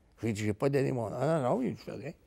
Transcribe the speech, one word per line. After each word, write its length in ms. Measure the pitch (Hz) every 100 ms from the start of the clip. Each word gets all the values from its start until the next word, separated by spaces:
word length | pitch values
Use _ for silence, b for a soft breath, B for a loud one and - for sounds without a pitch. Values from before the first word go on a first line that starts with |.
| _ -
J'ai 120 | 113
dit, « 100 | 104 107
J'ai 60 |
pas 160 | 98 143
donné 220 | 139 139
mon 200 | 127 107
nom. » « 60 | 123
Ah 180 | 143 165
non, 100 | 127
non, » 140 | 208
il 120 | 233
dit, « 40 | -
Je 60 |
fais 80 | -
rien. » 200 | 110 139 -